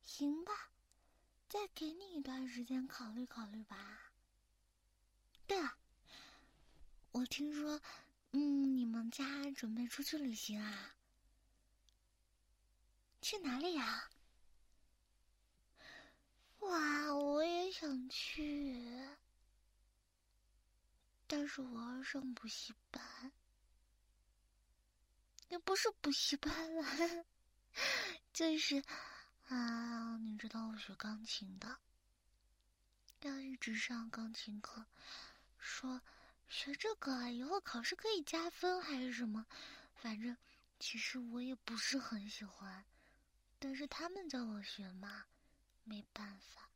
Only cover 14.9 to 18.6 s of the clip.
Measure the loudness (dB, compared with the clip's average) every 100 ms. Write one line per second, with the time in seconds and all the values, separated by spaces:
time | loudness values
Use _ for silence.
14.9 | _ _ _ _ _ _ _ _ -20 -18
15.9 | -16 -18 -20 _ _ -20 -6 0 2 4
16.9 | 4 4 4 4 6 6 4 2 0 -2
17.9 | -2 -2 -4 -4 -2 0 0